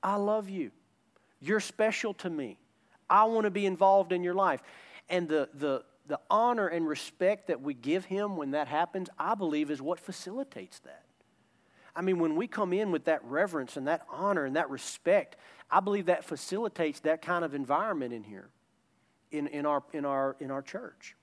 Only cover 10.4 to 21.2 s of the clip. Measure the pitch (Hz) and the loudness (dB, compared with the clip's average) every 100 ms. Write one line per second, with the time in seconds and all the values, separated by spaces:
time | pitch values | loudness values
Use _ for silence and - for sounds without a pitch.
10.4 | 269 - 185 - - 76 _ _ _ _ | -8 -10 -16 -18 -20 -20 _ _ _ _
11.4 | _ _ _ _ - - 185 180 165 156 | _ _ _ _ -14 -4 0 2 2 0
12.4 | 233 - 196 180 214 165 - 156 117 143 | -2 -2 0 0 0 0 0 0 0 0
13.4 | 196 160 127 - 135 160 - 139 196 190 | 0 0 -6 -6 -2 -2 -4 -4 0 0
14.4 | 139 143 151 131 - - - 196 - - | 0 0 -2 -4 -10 -6 2 4 2 -12
15.4 | - - - 170 196 202 175 170 - 147 | -20 -20 0 2 2 -2 2 0 0 -10
16.4 | - 190 226 - 160 147 156 160 - 175 | -6 -4 -4 -2 -4 0 0 0 0 -2
17.4 | 165 143 131 147 214 175 127 120 104 98 | -2 -4 0 0 0 -2 -4 -8 -12 -16
18.4 | 98 _ _ _ _ _ _ _ _ 151 | -18 _ _ _ _ _ _ _ _ -6
19.4 | 143 147 147 147 - 156 143 139 135 - | -4 -2 0 0 -2 -6 -2 0 -2 -4
20.4 | 139 135 139 196 247 _ - - | -8 -8 -8 -12 -12 _ -20 -20